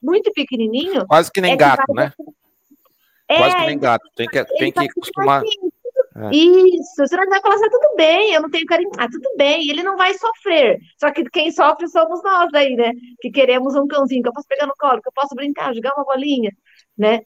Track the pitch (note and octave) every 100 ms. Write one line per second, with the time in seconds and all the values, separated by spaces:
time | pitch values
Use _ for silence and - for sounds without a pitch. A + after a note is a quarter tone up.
0 | C4 G4+ G#4+ D#4+ C4+ A#3+ A3 A#3+ F4 D4+
1 | F#3+ D#3 E3+ G3 F3+ F3 C#3+ B2+ C4+ A#2+
2 | C#3+ - D4+ _ _ _ _ _ _ _
3 | _ _ - D#4+ F4+ F4+ D#4+ C#4+ C3 A2+
4 | - - A#2 C#3 - C#5+ - F4+ D4 F4
5 | - - G4+ - A4 G4+ F#4 - B4 C5
6 | - - G#2+ D4 E4+ F#4 F#4 E4+ - -
7 | C#4 F4 F#4+ G4 G4+ G4+ G#4+ B4 D5 G4+
8 | D#4 F4+ G#4+ D#4 D#4 D#4+ E4 E4+ G4 -
9 | A#3+ - - - C#4+ E4 C#4+ D4+ F#4+ F#4+
10 | F#4 G4 A4+ G#4 G4+ D#4+ A3 - - _
11 | C#4+ D4 B3 F4 D#4+ - D4+ D#4 E4+ E4+
12 | D#4+ F4 G4 F#4 F4 D4 C#4 A#3+ A#3 A#3+
13 | - - A#3+ C#4 B3+ B3+ C4 C#4 C#4+ D4
14 | C4+ C4 A#3+ B3+ - C4+ C#4+ - C#4+ A3+
15 | B3+ - D4 B3 C#4+ C#4+ C4+ A3+ B3 C#4+
16 | C4+ C4 D4 C4 G#3 - _ _ _ -
17 | G#3+ A3+